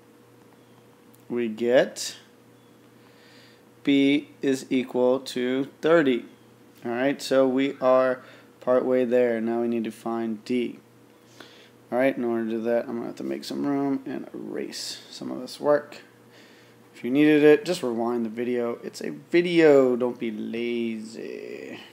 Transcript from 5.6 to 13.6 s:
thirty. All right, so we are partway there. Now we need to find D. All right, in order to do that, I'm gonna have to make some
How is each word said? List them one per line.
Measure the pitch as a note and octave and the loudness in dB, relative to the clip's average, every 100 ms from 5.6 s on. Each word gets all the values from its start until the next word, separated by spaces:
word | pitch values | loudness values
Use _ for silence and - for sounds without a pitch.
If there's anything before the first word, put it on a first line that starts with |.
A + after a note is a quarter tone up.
| C#3 - | -6 -4
thirty. | D3+ E3+ C#3 A#2+ - - - - - - A#2+ | 2 4 4 0 -2 -18 -20 -20 -20 -14 -8
All | |
right, | A#2 C3+ C#3+ | -2 -2 -2
so | - C3+ C3+ | 0 2 4
we | B2+ C#3 - | 2 0 0
are | B2+ C3 C3 B2+ - - - - | 2 4 4 0 -8 -20 -20 -10
partway | - B2+ B2+ B2+ | 0 2 2 0
there. | B2 B2 B2 A2+ | 2 2 2 0
Now | A2+ A#2 | -2 -2
we | A#2+ | -2
need | A#2+ | -2
to | A2 | -4
find | A2 A#2+ A2+ A2+ G#2+ - | -8 -8 -6 -6 -6 -4
D. | B2 A#2 - - _ _ _ _ - - - - - - | -4 -4 -8 -20 _ _ _ _ -20 -20 -20 -20 -20 -6
All | B2 | 0
right, | C3+ C3+ | 2 0
in | |
order | A#2+ A#2 A2+ | -2 -2 -2
to | |
do | A2+ | -4
that, | A2 A#2 | 0 -2
I'm | A#2+ A#2 | -2 -8
gonna | A#2 | -8
have | - | -10
to | C3+ | -8
make | C#3 | -8
some | C#3+ C#3 | -8 -6